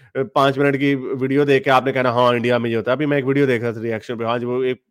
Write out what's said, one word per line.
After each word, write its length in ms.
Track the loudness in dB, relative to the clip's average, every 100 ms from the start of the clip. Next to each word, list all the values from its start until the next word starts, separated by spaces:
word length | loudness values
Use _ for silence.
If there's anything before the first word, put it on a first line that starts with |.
| _ -6
पाँच 420 | -2 2 2 2
मिनट 180 | 0 2
की 180 | 0
वीडियो 500 | -2 -4 -4 -2 0
देख 200 | 4 2
के 60 | 4
आपने 220 | 2 2
कहना, 180 | 0 0
"हाँ, 240 | 2 2
India 240 | 2 2 0
में 120 | 0
ये 60 | -2
होता 160 | -2
है।" 40 | -2
अभी 100 | 0
मैं 120 | -2
एक 60 |
वीडियो 220 | 0 0 2
देख 160 | 0
रहा 100 | -2
था 80 | -6
रिएक्शन 360 | -6 -6 -6 -6
पे, 80 |
हाँ 140 | -4 -4
जी, 80 | -4
वो 160 | -2
एक 200 | -2 -4 _